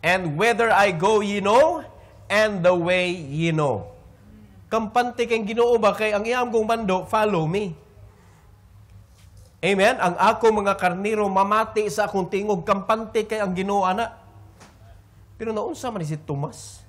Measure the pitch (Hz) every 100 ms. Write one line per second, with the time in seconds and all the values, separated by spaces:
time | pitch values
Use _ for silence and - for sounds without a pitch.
0 | 160 185 175 147 220 226 233 190 202 170
1 | 190 220 202 202 196 233 320 339 - -
2 | - - - 202 214 202 175 180 170 180
3 | 180 175 147 147 165 160 147 110 - -
4 | - - - - - - - 220 220 247
5 | 247 240 233 226 208 226 240 240 214 190
6 | 214 208 220 247 240 226 214 226 214 185
7 | 185 226 214 185 156 190 208 156 - -
8 | - - - - - - - - - -
9 | - - - - - _ 165 196 202 254
10 | 185 175 196 226 226 214 202 196 185 175
11 | 202 220 202 190 196 214 214 220 208 185
12 | 202 196 180 196 208 196 160 202 190 220
13 | 226 226 214 220 202 185 190 202 185 196
14 | 226 - - - - - - - - -
15 | - - - - 226 220 208 320 262 214
16 | 156 156 - 143 147 - - -